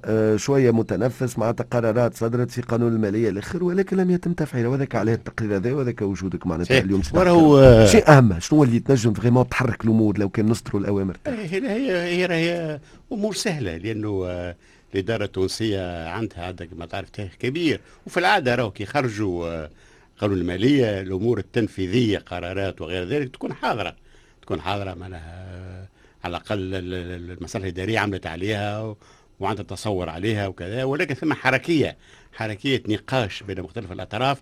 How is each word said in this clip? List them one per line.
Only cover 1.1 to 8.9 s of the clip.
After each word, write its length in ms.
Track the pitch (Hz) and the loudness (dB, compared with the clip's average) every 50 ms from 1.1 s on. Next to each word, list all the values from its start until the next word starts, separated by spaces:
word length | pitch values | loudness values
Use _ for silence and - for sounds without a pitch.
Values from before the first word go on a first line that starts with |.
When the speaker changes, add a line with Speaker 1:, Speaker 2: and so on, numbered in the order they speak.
| 120 - 131 120 - - | -2 -4 -6 -6 -4 -2
Speaker 1:
مع 120 | 107 113 | -2 -2
قرارات 640 | 120 - 113 - - 120 117 113 107 120 120 113 - | -2 -4 -4 -4 -2 0 0 0 2 2 0 0 0
صدرت 360 | - 113 113 117 120 123 120 | -2 -4 -2 0 -2 -2 -2
في 100 | - 120 | -4 -8
قانون 320 | 120 - 113 117 120 117 117 | -6 -2 -2 0 2 2 2
المالية 360 | 110 107 101 101 110 117 107 | 0 0 0 0 0 0 0
الأخير، 340 | 92 101 107 - - 175 180 | -2 -4 -6 -6 -6 -2 -2
ولكن 340 | 175 175 190 190 190 196 190 | 0 0 0 0 0 0 0
لم 120 | 185 180 | 2 2
يتم 240 | 180 175 - 175 175 | 2 0 0 -2 -2
تفعيلها، 360 | - 156 139 - 127 117 120 | -2 -4 -4 -2 -2 0 0
وذاك 260 | 135 135 139 127 - | 0 -2 -2 -2 -2
عليه 180 | 113 101 110 113 | 0 0 0 0
التقرير 420 | 107 - - - - 110 104 104 | 0 -2 -6 -6 -4 -2 -2 -2
هذا، 180 | 95 92 120 135 | 0 0 -2 -2
وذاك 280 | 147 131 120 117 - | -2 -2 -4 -2 -2
وجودك 460 | 107 98 98 85 92 92 87 90 - 92 | -4 -4 -2 -4 -4 -6 -6 -4 -4 -4
معناتها 220 | 82 80 87 - | -2 -2 0 2
Speaker 2:
صحيح. 140 | 131 131 107 | 2 2 4
Speaker 1:
اليوم 180 | 95 98 98 | 2 0 0
سيدي 160 | 95 - - 170 | 0 0 2 4
Speaker 2:
وراهو، 400 | 185 180 175 170 160 151 147 139 | 4 6 8 8 10 10 10 12
Speaker 1:
أحمد. 100 | 135 131 | 12 12
Speaker 2:
آه، 180 | 120 110 110 | 12 12 10
Speaker 1:
شيء 240 | 101 - 220 - - | 10 8 8 10 10
أهم، 300 | 151 139 127 107 90 82 | 10 10 10 8 4 0
شنو 240 | - - 151 151 147 | 0 2 4 6 6
اللي 160 | 123 113 120 | 6 4 2
تنجم 340 | - - | 2 2